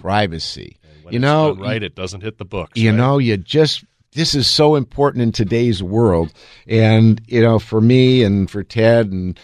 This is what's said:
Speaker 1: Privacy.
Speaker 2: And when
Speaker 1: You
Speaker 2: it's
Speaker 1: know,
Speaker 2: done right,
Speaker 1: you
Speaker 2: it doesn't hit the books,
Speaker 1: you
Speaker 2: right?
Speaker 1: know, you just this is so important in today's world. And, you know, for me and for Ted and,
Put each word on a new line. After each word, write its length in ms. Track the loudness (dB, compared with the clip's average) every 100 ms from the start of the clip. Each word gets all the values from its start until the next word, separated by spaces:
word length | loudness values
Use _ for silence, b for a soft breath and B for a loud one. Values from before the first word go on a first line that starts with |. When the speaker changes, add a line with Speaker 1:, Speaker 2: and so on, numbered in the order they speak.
Speaker 1:
Privacy. 800 | -6 -4 -4 -6 -12 -14 -18 -20
Speaker 2:
And 220 | _ -20
when 80 | -10
Speaker 1:
You 40 | -2
Speaker 2:
it's 40 |
Speaker 1:
know, 320 | 0 0 0
Speaker 2:
done 80 | -2
right, 180 | -6 -6
Speaker 1:
you 40 | -8
Speaker 2:
it 80 |
doesn't 280 | -10 -12 -10
hit 160 | -14 -12
the 60 |
books, 280 | -10 -10 -8 0
Speaker 1:
you 120 | 2
Speaker 2:
right? 60 | 2
Speaker 1:
know, 220 | 2 0
you 180 | 0 -2
just 480 | -2 0 0 -2 -14 _ _
this 200 | -6 -4
is 120 | -2 -2
so 280 | 2 2 2
important 460 | -4 -2 -2 0
in 100 | -2
today's 500 | -2 -4 0 0 -2
world. 500 | -4 0 2 2 -2 B B B -2
And, 540 | 2 4 6 4 2 -2
you 160 | 0
know, 160 | 2 2
for 220 | -2 0
me 420 | 4 4 4 2
and 260 | 2 0 -2
for 120 | -6
Ted 480 | -8 0 2 2 0
and, 260 | -4 -8 -10